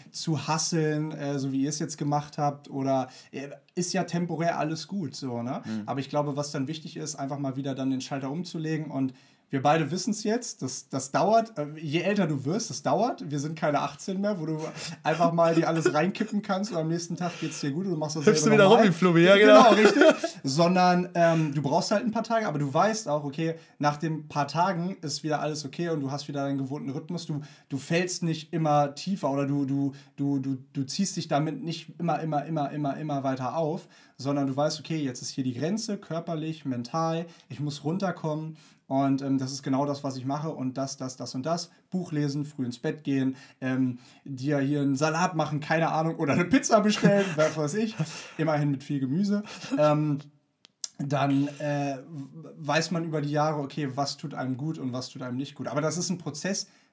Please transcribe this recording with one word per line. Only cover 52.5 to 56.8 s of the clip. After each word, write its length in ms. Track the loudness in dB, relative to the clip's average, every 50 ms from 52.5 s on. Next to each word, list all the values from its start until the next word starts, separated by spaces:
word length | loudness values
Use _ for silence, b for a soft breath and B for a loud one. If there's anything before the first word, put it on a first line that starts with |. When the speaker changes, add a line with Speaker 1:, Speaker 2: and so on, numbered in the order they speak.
| -16 -8
Speaker 1:
weiß 340 | -4 0 0 0 0 0
man 140 | -2 -4 -4
über 160 | -2 -4 -4
die 100 | -2 0
Jahre, 300 | 0 2 2 2 0 -2
okay, 280 | -4 -6 -6 -6 -6 -4 -2
was 220 | -4 -4 -4 -4 -8
tut 160 | -10 -10 -8
einem 240 | -6 -4 -4 -4 -4
gut 200 | -4 -6 -6 -6
und 140 | -6 -6 -6
was 160 | -6 -8 -10
tut 120 | -12 -12
einem 160 | -10 -6 -6 -6
nicht 180 | -6 -8 -8
gut. 120 | -8 -8 -4
Aber 120 | -2 -2
das 160 | -2 0 -2 -2
ist 120 | -4 -4
ein 80 | -4 -6
Prozess, 500 | -6 -8 -10 -6 -6 -4 -4 -4 -6 b b b